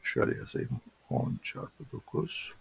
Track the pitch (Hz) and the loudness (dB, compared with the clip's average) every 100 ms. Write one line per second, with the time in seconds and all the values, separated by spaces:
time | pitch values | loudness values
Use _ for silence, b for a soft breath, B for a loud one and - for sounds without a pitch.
0 | - - 101 - - - - - - - | 0 4 4 4 -2 -2 -2 -2 -6 -20
1 | - - 123 - - - - - 151 113 | 0 2 2 0 -4 -8 -8 -10 -10 -10
2 | - - - - - - | -2 -2 0 -2 -6 -10